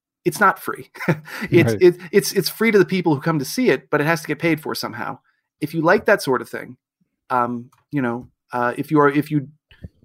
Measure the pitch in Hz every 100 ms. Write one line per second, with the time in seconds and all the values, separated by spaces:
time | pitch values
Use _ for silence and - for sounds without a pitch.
0 | _ _ 175 - 196 - - - - -
1 | - 156 - - 202 175 131 110 180 180
2 | 170 202 - 202 - - 226 208 156 185
3 | 170 139 170 160 127 - 131 131 - 147
4 | 147 160 151 147 170 156 - 117 113 107
5 | 104 - _ _ _ - 147 165 160 220
6 | 220 202 - 123 - 117 110 127 _ _
7 | _ _ - 127 120 120 123 _ _ 147
8 | 123 120 117 _ _ 123 123 - - 151
9 | 143 143 151 147 151 - _ - - _